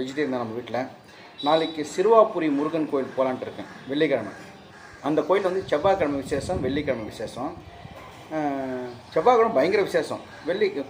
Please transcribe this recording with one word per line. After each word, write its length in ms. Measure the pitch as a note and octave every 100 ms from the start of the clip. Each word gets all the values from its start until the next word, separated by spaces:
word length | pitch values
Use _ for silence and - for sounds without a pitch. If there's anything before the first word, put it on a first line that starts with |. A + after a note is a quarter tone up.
வெஜிடேரியன் 360 | C3 C#3+ C#3+ B2+
தான் 80 |
நம்ம 140 | A#2 A2+
வீட்டுல. 200 | B2 A#2 C3 - - - - - C#3+
நாளைக்கு 340 | D#3+ D#3+ D3+ D3
சிறுவாபுரி 560 | - G3 A3+ G#3+ F3+ D#3 C#3
முருகன் 320 | D3+ D#3+ D3+
கோயில் 240 | C#3+ B2+ -
போலான்ட்டு 300 | C3 B2+ -
இருக்கேன், 240 | - G2 - -
வெள்ளிக்கிழமை. 440 | C#3+ D#3 C3 G#2 - - - - - - - D#3
அந்த 120 | D#3 D3
கோயில் 220 | F#3+ F#3
வந்து 140 | F#3 -
செவ்வாய்க்கிழமை 480 | D3+ G3 F#3 D#3 C#3+ B2+
விசேஷம், 360 | C#3+ - F#3 C3
வெள்ளிக்கிழமை 380 | C#3 D3 A#2+ G#2+
விசேஷம். 380 | - G#2+ - C#3 - - - - - - - - D#3
ஆ, 20 | D3 C#3 C3 B2+ B2 A#2+ -
செவ்வாய்க்கிழமை 440 | E3 A#3+ B3 A3+ C3
பயங்கர 240 | D#3 G#3 F3
விசேஷம், 340 | E3+ C#3+ A2 - - C#3+
வெள்ளி 200 | F#3 G#3 C#3+ C3+